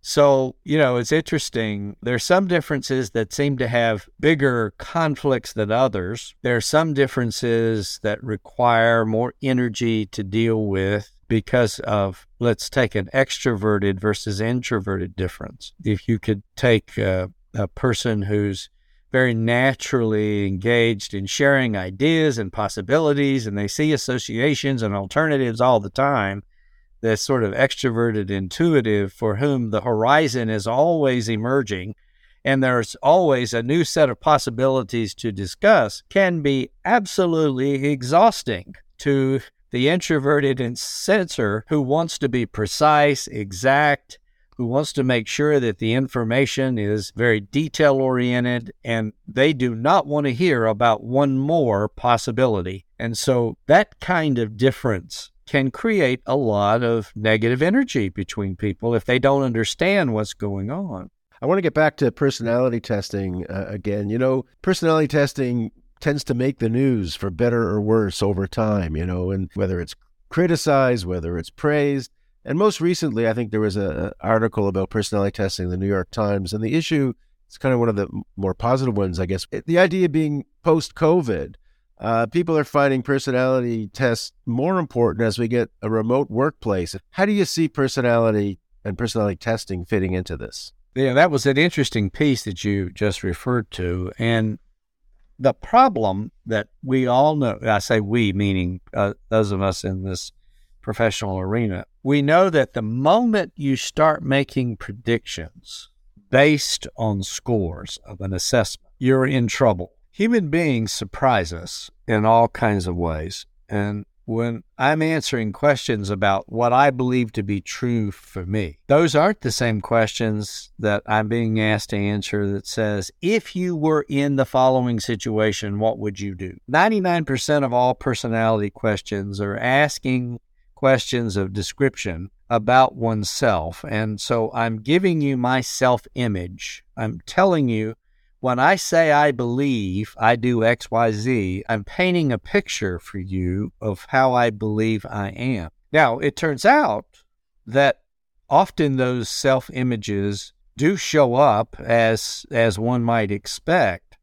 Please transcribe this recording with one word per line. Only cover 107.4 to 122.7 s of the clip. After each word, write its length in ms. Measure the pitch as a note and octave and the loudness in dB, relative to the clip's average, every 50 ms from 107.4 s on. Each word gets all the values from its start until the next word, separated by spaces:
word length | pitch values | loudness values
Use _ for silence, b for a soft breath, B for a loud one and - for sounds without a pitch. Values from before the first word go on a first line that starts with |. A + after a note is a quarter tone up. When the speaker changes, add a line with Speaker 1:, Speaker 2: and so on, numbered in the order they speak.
| _ - A#2+ G#2+ F#2+ E2 D#2 - - - - - _ | _ -2 0 0 0 -4 -6 -10 -14 -16 -16 -16 _
Speaker 1:
of 160 | - F#2 F2+ | -18 -14 -10
an 120 | F#2+ F#2+ F#2+ | -8 -6 -4
assessment, 600 | F2+ - - - A#2+ G2+ - - - _ _ _ | -4 -2 2 2 2 2 0 -4 -14 _ _ _
you're 280 | _ B2+ B2+ C3 C3 C3 | _ 2 2 4 4 4
in 220 | C3+ C#3+ C3 A#2+ | 2 2 0 0
trouble. 440 | A#2 - - C3+ A#2 G2 F2 F2+ - _ _ _ _ | 0 0 2 4 2 2 2 -4 -12 _ _ _ _
Human 380 | _ - G3+ A3+ A#3+ A3+ F3+ D3 | _ -2 0 2 2 2 0 0
beings 420 | C#3+ E3+ E3+ D3+ B2+ A#2 A2 G#2 | 0 0 0 2 0 0 -2 -4
surprise 640 | - - G#2+ G2 - - - C3 A#2+ G#2 F2 D#2+ E2+ | -6 -8 -8 -10 -6 0 2 2 4 2 0 -2 -8
us 360 | E2 E2+ - - - - - _ _ _ | -12 -12 -12 -14 -14 -14 -16 _ _ _
in 180 | - A#2 G#2+ G#2+ | 0 0 2 4
all 240 | A2 A2+ A#2 A#2 A2+ | 6 6 6 4 2
kinds 380 | _ - B2 A2 G#2 G2 F2+ | _ -2 0 0 0 0 -2
of 80 | F#2 F2 | -2 -4
ways. 500 | F2 F2 E2 D#2+ D#2 D#2 F#2 - - - _ _ _ _ _ | -2 -2 -2 -2 -4 -6 -8 -10 -12 -16 _ _ _ _ _
And 360 | A2 G#2 G2+ G#2 G#2 G#2 G2+ _ _ _ _ | -4 -4 -2 -4 -6 -8 -10 _ _ _ _
when 380 | - A2+ A2+ A#2 A#2+ A#2 A2 - _ _ | -6 -4 -2 -2 -2 -4 -8 -12 _ _
I'm 240 | - C3 C#3 D#3 D#3+ | 0 2 2 2 2
answering 520 | D#3+ D#3+ D#3+ D#3 - - - A#2+ A2 G#2 F#2+ | 0 0 0 -2 -2 -2 -2 -2 -2 -4 -4
questions 560 | - - D3 C#3+ B2 - - A#2+ G#2 G2+ F#2+ | 2 2 2 2 2 0 -4 -2 -2 -2 -4
about 420 | G#2 F#2+ G#2 G2+ G2 G2 - - | -2 0 2 2 2 0 -2 -6
what 220 | - A2+ A#2+ A#2+ B2 | -4 0 2 4 4
I 180 | B2+ C#3+ C#3+ | 6 4 4
believe 400 | C3 B2 B2+ B2 B2+ B2+ A#2+ A2 - | 2 0 -2 0 0 0 0 -2 -4
to 100 | A2+ G2+ | -6 -4
be 180 | G2 G#2 G2 | -2 -4 -4
true 500 | - - - - - B2 A#2+ A#2 G#2+ G2+ | -4 -8 -10 -6 -2 -2 0 0 -2 -2
for 340 | - - - - - G2 F2 | -6 -10 -20 -14 -12 -10 -6
me, 340 | F2 G2+ A2 G2 E2 D2 _ _ | -4 -2 -2 -2 -4 -8 _ _
those 280 | - C#3 D3+ E3+ D#3+ B2 | 2 4 4 4 4 4
aren't 260 | D3 D#3+ G3 G#3+ _ | 2 2 2 0 _
the 100 | - B2 | -4 -6
same 300 | A2 - B2+ A#2 A2 G#2 | -2 -2 -2 0 -2 -2
questions 880 | - - A#2 A2+ A2 G#2 - - A#2 A2 G#2+ G#2 G#2 - - - - - - | -2 0 2 2 2 2 0 -2 -2 -2 -2 -4 -6 -8 -12 -16 -18 -18 -12
that 260 | - - G#2+ G#2 G2+ - | -4 -2 0 0 0 -2
I'm 240 | - G#2+ A2 A2 G#2 | 0 0 0 0 0
being 300 | A#2 A#2 A#2 A2 A2 A2 | -2 -2 0 0 0 2
asked 320 | G#2+ G#2+ G#2+ G#2 - - | 2 2 0 0 -2 -4
to 60 | - | -4
answer 540 | G2+ G2+ G#2 G#2 G#2 F#2+ - - G#2 G2+ G2 | -2 0 0 -2 -2 -4 -4 -2 -2 -2 -2
that 160 | G2+ G2 - | -2 -4 -6
says, 440 | - | -8